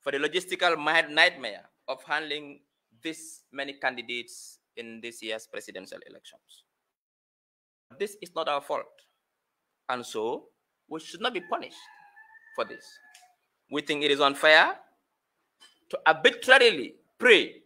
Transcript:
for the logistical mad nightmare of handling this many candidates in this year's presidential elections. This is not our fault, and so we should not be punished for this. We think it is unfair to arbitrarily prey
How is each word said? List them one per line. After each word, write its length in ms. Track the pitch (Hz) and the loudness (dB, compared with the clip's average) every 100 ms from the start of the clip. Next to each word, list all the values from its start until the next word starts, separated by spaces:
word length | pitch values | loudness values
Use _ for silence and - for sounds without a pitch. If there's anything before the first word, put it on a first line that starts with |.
for 100 | - | -4
the 80 | 139 | -2
logistical 640 | 147 170 180 180 180 160 | -2 -2 -6 -2 0 0
mad 280 | 147 165 151 | 2 2 2
nightmare 600 | 151 175 170 120 95 - _ - | 4 4 4 -10 -12 -18 _ -10
of 160 | 135 | -10
handling 580 | - 151 156 147 143 143 _ _ _ 113 | -4 -4 -4 -8 -10 -20 _ _ _ _
this 400 | 165 156 - - _ | -12 -12 -14 -20 _
many 220 | 135 139 | -10 -10
candidates 840 | 139 135 127 117 120 117 - - - _ - | -4 -6 -6 -10 -10 -10 -16 -20 -20 _ -18
in 240 | 117 113 | -16 -14
this 220 | 117 117 | -16 -14
year's 240 | 110 110 - | -10 -10 -10
presidential 520 | - 101 98 92 - - | -16 -14 -16 -16 -20 -20
elections. 560 | - - - _ - _ _ _ _ _ _ _ _ _ _ _ _ _ - | -20 -20 -20 _ -20 _ _ _ _ _ _ _ _ _ _ _ _ _ -10
This 180 | 202 208 | -10 -8
is 140 | 175 | -12
not 140 | - 156 | -6 -4
our 120 | 143 | -4
fault, 460 | - 143 - _ _ _ _ _ _ _ _ _ - | -4 -8 -8 _ _ _ _ _ _ _ _ _ -8
and 160 | 123 | -8
so 440 | 117 113 110 151 - _ _ _ _ | -6 -6 -4 -6 -10 _ _ _ _
we 100 | 156 | -14
should 220 | - 170 | -14 -8
not 120 | 233 | -6
be 80 | 233 | -6
punished 360 | 170 226 - - - - - - - - _ | -8 -8 -8 -18 -20 -20 -20 -20 -20 -20 _
for 100 | - | -8
this. 340 | 117 113 - - _ - _ _ _ _ _ | -8 -8 -20 -20 _ -20 _ _ _ _ _
We 120 | 143 | -8
think 200 | 147 147 | -4 -2
it 80 | 143 | 0
is 100 | 143 | 4
unfair 580 | 143 139 156 156 202 392 - _ _ _ _ _ _ _ _ _ _ | 2 4 6 8 6 0 -14 _ _ _ _ _ _ _ _ _ _
to 100 | - - | -2 2
arbitrarily 880 | 151 147 - - 262 240 170 - - _ _ | 4 2 0 6 8 8 4 -6 -12 _ _
prey 440 | 247 196 104 - | 6 6 6 -8